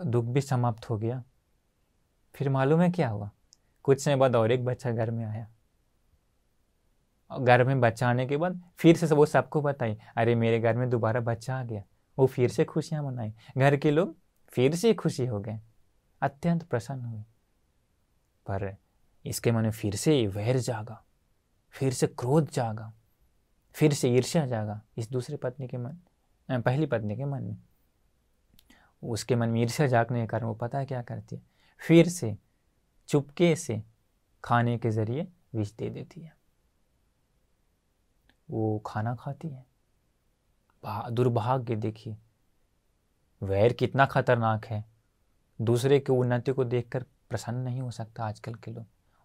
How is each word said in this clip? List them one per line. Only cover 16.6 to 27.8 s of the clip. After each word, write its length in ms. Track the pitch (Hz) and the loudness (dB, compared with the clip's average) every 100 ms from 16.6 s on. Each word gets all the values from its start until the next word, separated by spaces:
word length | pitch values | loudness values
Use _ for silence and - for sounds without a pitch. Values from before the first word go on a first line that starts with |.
प्रसन्न 420 | 170 120 - 135 | -2 -6 -4 -8
हुए। 180 | 120 110 107 _ _ _ _ _ _ _ _ _ _ _ - | -10 -10 -14 _ _ _ _ _ _ _ _ _ _ _ -8
पर 300 | 98 98 98 _ _ _ _ - | -6 -6 -10 _ _ _ _ -10
इसके 260 | - - | -2 0
मन 100 | 113 | 2
में 80 | 110 | 0
फिर 260 | - 104 101 | -2 -4 -2
से 300 | 160 143 104 | 2 2 0
वैर 320 | 101 110 127 | -2 0 0
जागा, 460 | 120 110 110 110 _ _ _ _ _ _ _ | -2 -6 -10 -16 _ _ _ _ _ _ _
फिर 220 | - 135 | -4 -4
से 140 | 127 - | 0 -2
क्रोध 440 | - 123 160 139 | -2 2 2 2
जागा, 440 | - 117 107 107 - _ _ _ _ _ _ _ | -2 -4 -6 -10 -18 _ _ _ _ _ _ _
फिर 200 | - 156 | 2 2
से 180 | 143 131 | 4 4
ईर्ष्या 360 | 123 123 175 135 | 4 4 0 0
जागा 360 | 113 107 104 - - | -2 -4 -8 -10 -10
इस 140 | 110 | -6
दूसरी 260 | 127 127 143 | -6 -6 -8
पत्नी 320 | 127 123 123 | -8 -8 -10
के 80 | 123 | -8
मन, 200 | 123 175 _ _ _ _ - | -10 -12 _ _ _ _ -6
अ, 80 | 127 | -2
पहली 280 | 120 135 147 | 0 0 0
पत्नी 300 | 117 104 104 | -2 -4 -6
के 80 | |
मन 180 | 143 135 | -6 -6
में। 160 | - 113 - _ | -8 -10 -16 _